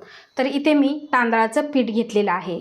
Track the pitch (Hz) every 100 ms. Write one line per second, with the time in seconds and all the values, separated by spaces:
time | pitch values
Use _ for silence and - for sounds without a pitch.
0 | - - - - 269 277 294 302 269 302
1 | - 262 233 226 220 254 294 277 226 220
2 | 220 208 202 180 190 170